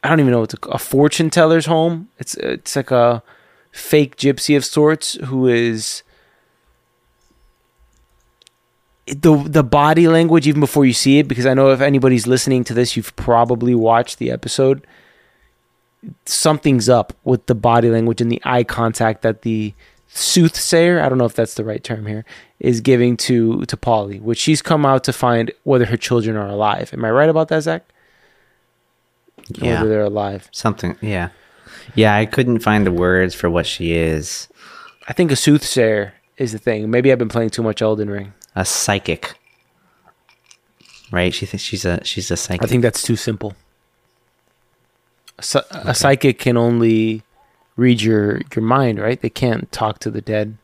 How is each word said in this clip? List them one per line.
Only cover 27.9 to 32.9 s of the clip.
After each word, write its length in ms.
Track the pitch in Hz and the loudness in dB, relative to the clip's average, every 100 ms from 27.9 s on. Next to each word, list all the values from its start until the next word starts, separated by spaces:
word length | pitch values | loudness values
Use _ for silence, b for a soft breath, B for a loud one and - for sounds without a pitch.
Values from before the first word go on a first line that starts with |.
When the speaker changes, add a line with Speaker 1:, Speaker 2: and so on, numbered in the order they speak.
| _ _ _ _ _ _ _ _ _ _ _ _ _ _ _ - | _ _ _ _ _ _ _ _ _ _ _ _ _ _ _ -18
Speaker 2:
Yeah. 320 | - 120 117 | -6 -4 -2
Speaker 1:
Whether 80 | 110 | 0
they're 140 | 107 | 0
alive. 460 | 104 104 101 98 - | -2 -2 -6 -8 -14
Speaker 2:
Something, 460 | - 113 98 90 - | -6 -4 -4 -8 -6
yeah. 280 | 110 95 85 _ B B B B B | -6 -6 -6 _ B B B B B
Yeah, 220 | - 110 104 | 2 4 4
I 100 | 107 | 0
couldn't 340 | - 123 117 | -2 0 0
find 280 | 110 107 | 2 2
the 40 | 95 | 2